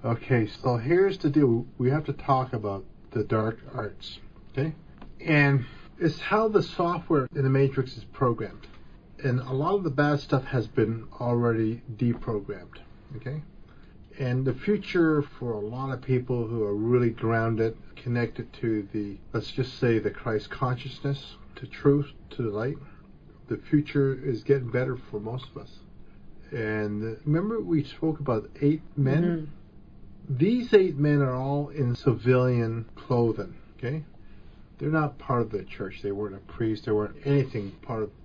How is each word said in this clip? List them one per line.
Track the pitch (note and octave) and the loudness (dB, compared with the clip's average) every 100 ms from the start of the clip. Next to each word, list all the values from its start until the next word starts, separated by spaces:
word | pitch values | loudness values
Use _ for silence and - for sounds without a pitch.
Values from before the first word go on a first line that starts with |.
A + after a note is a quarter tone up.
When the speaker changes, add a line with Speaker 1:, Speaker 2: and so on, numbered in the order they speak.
Speaker 1:
Okay, | A#2 A#2 - B2+ G#2+ | -2 -2 2 2 2
so | - C3 A#2+ | -2 0 0
here's | A#2+ F3 G3 E3+ | 4 4 4 4
the | D#3 | 2
deal. | D3 C#3 A#2 - - | 6 6 4 0 0
We | B2+ | 2
have | D3 D3+ | 2 -2
to | |
talk | C3 - C3+ B2 | -6 2 2 2
about | A2+ G#2 G2 - - - | -4 -4 -6 -10 -18 -6
the | A2+ | -4
dark | G#2 A2+ A2 - - | 0 0 0 -4 -10
arts, | A#2+ G#2 - - - - - - | -8 -8 -10 -16 -16 -18 -20 -10
okay? | - D#3 D3+ - - - - | -4 -4 -6 -16 -20 -18 -10
And | - D3+ C#3+ C#3 - - - - | 2 4 6 4 0 -12 -20 -2
it's | E3 - | -2 0
how | - G#3 A3 | 0 2 4
the | G#3 | 2
software | F#3 - E3+ F3 - D3+ B2+ D3 | 2 -2 0 0 2 0 2 0
in | |
the | C3 | 2
Matrix | C3+ C#3 C3+ B2+ A#2+ | 4 4 2 -4 -6
is | |
programmed. | G#2 - C3 A2 G#2 - - - - - - - | -14 0 0 0 -4 -10 -18 -18 -20 -20 -20 -4
And | C3+ B2 | -2 -2
a | A#2+ | -2
lot | C3 D#3 G3+ | -2 0 0
of | |
the | E3+ | 0
bad | C3 D3 C#3+ | 2 2 2
stuff | - C#3 - | 2 0 2
has | C3 G#2+ | -2 0
been | - A2 A2+ A2+ - | 2 2 0 -8 -6
already | A#2+ A#2+ A#2+ A2+ A2 A#2 - A2 | 0 2 2 2 0 -2 -8 -2
deprogrammed, | B2 A2+ - G#2+ F#2+ G2 - - - - - B2 | 0 0 -4 -6 -6 -12 -12 -20 -20 -20 -16 -12
okay? | - D3+ - - - - - - - - | -8 -8 -10 -20 -20 -20 -20 -20 -20 -6
And | C3 B2+ C3 | -2 0 0
the | |
future | B2+ - G#3 - F3+ D#3+ D3+ | -2 0 0 0 4 6 4
for | C#3+ - A#2+ | 0 -6 -6
a | G#2+ | -4
lot | G#2 B2 C3+ | -4 -6 -4
of | B2+ | -6
people | - B2+ B2 B2 A2+ | 2 0 2 -2 0
who | A#2 | 0
are | G#2 G#2 | 0 0
really | A2+ B2 A#2+ | 4 4 4
grounded, | A2 A2+ A2+ A2+ A2+ A2+ A2 - - | 2 0 2 2 2 0 0 -16 -12
connected | B2 A#2+ A#2 - A2+ | -4 0 0 -4 -12
to | - A#2 G#2+ G2+ | -4 -2 -2 -2
the, | G#2+ G2+ F#2+ - | -6 -6 -10 -6
let's | A#2 - | -4 -4
just | - B2+ - | -4 -4 0
say, | A#2+ A2+ | 2 4
the | G#2 | 2
Christ | - A#2+ A2 - | -4 -4 -4 -4
consciousness, | - B2+ B2+ C#3 - C#3 C#3 - - - - | -4 -4 -4 -6 -6 -4 -4 -6 -18 -18 -16
to | B2 | -14
truth, | - C#3+ C#3+ C#3+ - - | 2 6 6 2 -8 -16
to | - | -6
the | A#2 | -4
light, | G2+ A#2+ - - - - - - - - | -2 -4 -6 -14 -20 -20 -20 -20 -20 -8
the | A2 | -8
future | - D3+ D3 C#3+ C#3 | 2 2 2 2 2
is | C3 D3 A2+ | 0 -2 -4
getting | - C#3 B2 | 2 2 2
better | B2 B2+ A#2+ | -2 -2 -4
for | - G#2+ | -8 -8
most | G#2+ B2+ - | -6 -8 -10
of | - | -16
us. | - - - - - - - - - | -16 -20 -20 -20 -20 -20 -18 -18 -10
And | C3 A2 G#2+ G#2 G#2 A2 A2 D3 | -4 -2 0 -2 -2 -4 -4 0
remember | D#3 G3+ A3+ | 2 2 -2
we | F#3 E3 | 0 0
spoke | - - D#3+ D#3 | 0 -2 -2 -2
about | C3+ A2 - - | 0 -2 -2 0
eight | C#3+ D#3 - - | 2 2 -2 0
men? | C3+ C#3 | 4 4
Speaker 2:
Mm-hmm. | F3 E3+ D3+ - - - - - - - - B2+ | 4 0 -4 -12 -18 -20 -20 -20 -18 -18 -6 2
Speaker 1:
These | F3 B3 A#3 | 4 4 6
eight | G#3 F#3 C#3 | 6 6 4
men | D3 D3 | 4 4
are | C3+ B2+ | 4 0
all | C3 C#3+ C#3+ | 0 -2 -2
in | D3+ B2 B2 | -2 0 2
civilian | - G#2+ A2 B2+ B2+ A#2+ A#2 A#2 A2+ - | 2 4 6 6 6 4 2 -2 -8 -14
clothing, | - B2 A#2 G2+ G2 - - - | 0 2 4 2 -6 -10 -18 -8
okay? | A#2+ D#3 D3 - - - - - - - | -6 -6 -8 -18 -18 -18 -18 -20 -20 -6
They're | C#3+ | 0
not | D#3 D3 - | 2 0 -4
part | - B2 | -2 0
of | A2 | 0
the | G#2 | -4
church. | F#2+ - F#2+ - | -8 -10 -10 -6
They | G2+ | -6
weren't | G2+ G#2 G2 | -4 -6 -8
a | |
priest. | - - A2+ G#2+ - | -14 -4 -2 -2 0
They | |
weren't | G#2+ G#2 - C#3 | 0 0 -4 2
anything | C#3+ B2+ A#2 G2 - | 2 2 -4 -8 -12
part | - A2+ | -8 -6
of | G#2 - | -6 -8